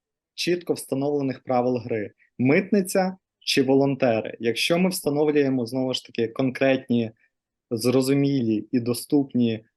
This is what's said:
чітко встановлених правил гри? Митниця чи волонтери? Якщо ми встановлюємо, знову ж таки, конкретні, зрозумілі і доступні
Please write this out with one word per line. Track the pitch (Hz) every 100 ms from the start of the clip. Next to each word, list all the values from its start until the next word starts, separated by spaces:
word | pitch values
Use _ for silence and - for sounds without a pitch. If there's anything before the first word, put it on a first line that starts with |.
| _ _ _
чітко | - - 175 175
встановлених | 135 - 135 143 147 135 123
правил | - 123 123 123
гри? | 123 113 98 - _ -
Митниця | 127 170 190 208 190 196 185 185 _ _
чи | - -
волонтери? | 131 135 139 131 131 110 - -
Якщо | 117 113 - 170
ми | 185
встановлюємо, | 185 147 143 151 147 139 131 117
знову | 131 131
ж | 127 -
таки, | - 113
конкретні, | - 131 123 135 131 - 120 117 - _ _ _ _ _
зрозумілі | 117 123 127 131 139 139 139 113 107 -
і | 127
доступні | 117 120 - 147 135 127 117 110 -